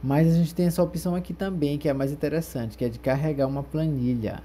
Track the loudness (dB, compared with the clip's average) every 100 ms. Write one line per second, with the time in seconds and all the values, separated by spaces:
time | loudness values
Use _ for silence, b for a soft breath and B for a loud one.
0 | 2 4 6 4 2 2 0 2 0 0
1 | -2 -2 -4 -6 -4 0 0 0 0 0
2 | -2 -2 -2 -2 -4 -4 -6 -2 -4 -2
3 | 0 0 0 0 0 0 -4 -2 0 0
4 | 0 0 -2 -6